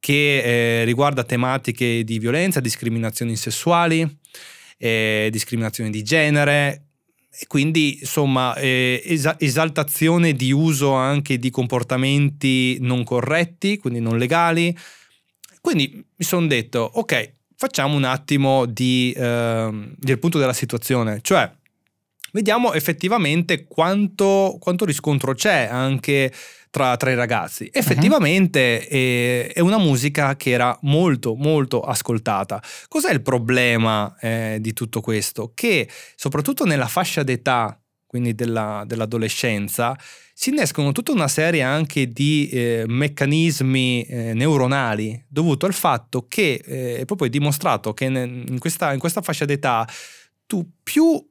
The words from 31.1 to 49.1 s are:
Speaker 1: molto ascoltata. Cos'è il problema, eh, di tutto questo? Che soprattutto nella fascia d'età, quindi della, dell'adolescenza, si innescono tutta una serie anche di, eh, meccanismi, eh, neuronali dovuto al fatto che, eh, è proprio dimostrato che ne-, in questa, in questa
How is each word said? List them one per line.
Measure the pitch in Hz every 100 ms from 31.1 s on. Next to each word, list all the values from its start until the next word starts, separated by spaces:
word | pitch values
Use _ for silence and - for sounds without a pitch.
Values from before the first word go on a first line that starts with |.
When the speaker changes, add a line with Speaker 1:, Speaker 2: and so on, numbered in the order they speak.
| 131 120
Speaker 1:
molto | 113 147 156 131 123
ascoltata. | - 113 - 113 110 101 98 104 - - -
Cos'è | 311 349
il | 156
problema, | 117 127 113 127 123 117 113 107 104 -
eh, | 117 113 113 110
di | 110
tutto | 110 117 117
questo? | 113 110 98 - 107
Che | - 240 175 110 - - -
soprattutto | 151 147 147 269
nella | 247 143 120
fascia | - 175 -
d'età, | 139 123 - 123 110 104 _ _ _
quindi | 123 120
della, | 110 120 113 107 104 107
dell'adolescenza, | 113 110 117 110 - 127 107 101 - 120 135 - - -
si | - -
innescono | 294 175 - 143
tutta | 143 233
una | 262 147
serie | - 156 165
anche | 131 147 160 - 131
di, | 117 143 151 143
eh, | 127 120 117 113
meccanismi, | 120 147 143 139 151 165 143 131 131 127 123
eh, | - 123 117
neuronali | 113 143 147 127 139 123 107 107 117 _
dovuto | 143 165 151 185
al |
fatto | 185 170 123 - 131 -
che, | - 185 123
eh, | - 135 127 117
è |
proprio | 131 202 139
dimostrato | 127 147 147 170 117 110
che | 107 131
ne-, | 131 123 123 123
in | 127
questa, | 165 - 165
in | 139
questa | 170